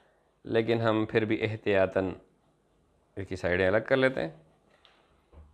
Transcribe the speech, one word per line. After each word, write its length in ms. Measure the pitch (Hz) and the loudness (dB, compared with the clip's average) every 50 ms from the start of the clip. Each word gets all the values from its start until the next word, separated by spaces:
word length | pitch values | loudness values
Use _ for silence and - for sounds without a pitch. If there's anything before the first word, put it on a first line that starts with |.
| _ _ _ _ _ _ _ _ - | _ _ _ _ _ _ _ _ -8
लेकिन 360 | - 117 113 113 113 117 117 | -2 -2 0 0 0 0 0
हम 240 | 113 113 107 110 110 | 2 2 2 0 0
फिर 200 | 107 - 113 110 | 0 0 0 0
भी 120 | 107 107 | 0 -2
एहतियातन 800 | - - 110 107 - - 104 101 95 95 92 - 98 95 92 - - - _ _ _ _ _ _ _ _ _ _ _ _ _ _ _ _ _ - | -2 -2 -4 -4 -4 -2 0 2 4 2 2 2 -2 -2 -2 -6 -10 -16 _ _ _ _ _ _ _ _ _ _ _ _ _ _ _ _ _ -14
इसकी 180 | 101 95 - 95 | -12 -10 -10 -8
साइडें 300 | 90 - 87 87 90 95 | -4 -2 0 2 2 2
अलग 180 | 92 98 113 113 | 4 2 2 0
कर 100 | - 131 | 2 0
लेते 240 | 135 131 131 135 - | 2 2 0 0 -2
हैं। 120 | - 160 156 - - _ _ _ _ _ _ _ _ - _ _ _ _ _ _ _ _ - - - - | -6 -6 -8 -14 -20 _ _ _ _ _ _ _ _ -20 _ _ _ _ _ _ _ _ -20 -20 -20 -20